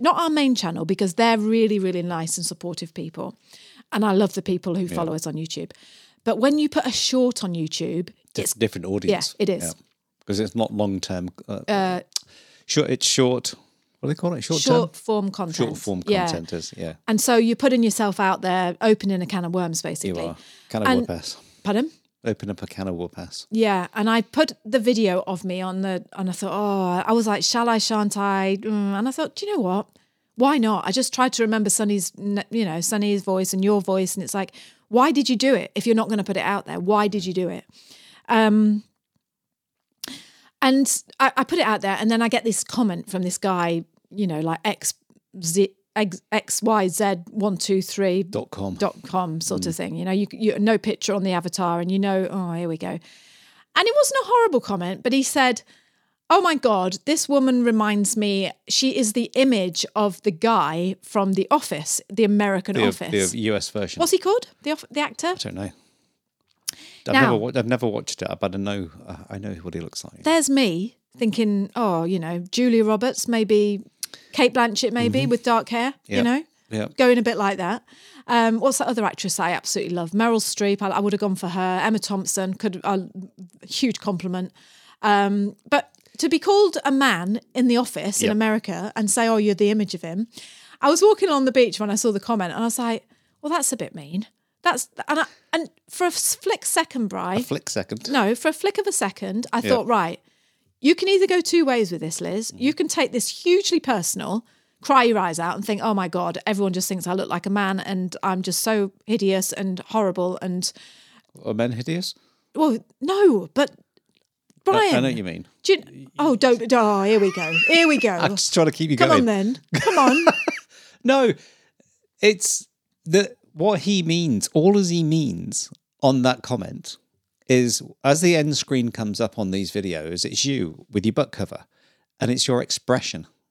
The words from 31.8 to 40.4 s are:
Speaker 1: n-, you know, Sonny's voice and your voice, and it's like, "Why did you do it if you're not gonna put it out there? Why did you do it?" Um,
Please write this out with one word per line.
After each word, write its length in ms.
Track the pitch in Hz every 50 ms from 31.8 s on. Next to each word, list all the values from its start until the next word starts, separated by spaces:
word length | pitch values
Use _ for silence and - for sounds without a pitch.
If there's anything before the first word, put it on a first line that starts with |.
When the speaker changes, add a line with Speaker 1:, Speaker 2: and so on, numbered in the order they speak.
| 220 202 208 202 170 - - -
Speaker 1:
n-, 260 | 196 202 202 202 - -
you 140 | - 233 220
know, 160 | 180 156 170
Sonny's 420 | 165 - 220 208 208 208 202 202 180
voice 300 | - 190 185 190 185 -
and 100 | 190 190
your 160 | 202 208 202
voice, 340 | 185 196 190 190 190 180 -
and 60 | 202 180
it's 120 | 170 -
like, 180 | 202 190 - - - - - - _ _ _
"Why 220 | 208 240 262 311
did 180 | 277 285 269 -
you 60 | 254
do 180 | 208 254 269 269
it 160 | 190 - - -
if 120 | 208 202
you're 100 | 233 226
not 120 | 226 226 -
gonna 120 | 220 208 190
put 120 | - 190
it 80 | 180 -
out 220 | - 202 196 -
there? 120 | - 160 175
Why 280 | 175 185 208 208 208 208
did 160 | 196 208 175
you 80 | 185 180
do 160 | 185 185 165
it?" 160 | - - - _ _ - _ _ - - - - - - _ -
Um, 540 | - 220 220 214 214 214 214 214 208 208 - _ _ _ _ _ _ _ _ _ _ _ _ _ _ _ _ _ _ _ _ _ _ _ - - - - - - _ _